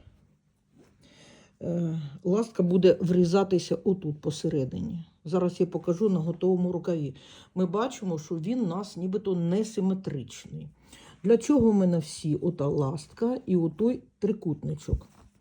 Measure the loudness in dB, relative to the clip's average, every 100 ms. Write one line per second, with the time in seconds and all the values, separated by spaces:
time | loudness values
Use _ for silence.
0 | -20 _ _ _ _ _ _ _ _ _
1 | _ -20 -20 -20 _ -12 -6 -2 -2 -4
2 | -6 -6 0 0 0 0 2 6 6 6
3 | 4 4 4 4 4 0 0 -2 0 0
4 | -2 -6 -6 -4 -2 -2 -2 -4 -6 -8
5 | -12 _ -4 0 0 0 -2 -2 -2 0
6 | 2 2 0 0 2 2 0 -2 -2 -4
7 | -4 -8 -18 -20 -10 -2 -2 0 -2 -4
8 | -6 -6 -6 -6 -4 -2 -2 -4 -8 -6
9 | -4 -4 -2 -2 0 0 -2 -2 -2 -2
10 | -4 -8 -10 -14 -14 -14 -14 -18 _ -20
11 | -20 -4 4 4 4 4 6 6 4 2
12 | -2 -6 -2 -2 -2 -2 -2 0 0 -2
13 | -8 -4 -2 -2 0 2 2 0 0 0
14 | -6 _ -2 -2 -4 -4 -6 -8 -4 -4
15 | -4 _ -20 _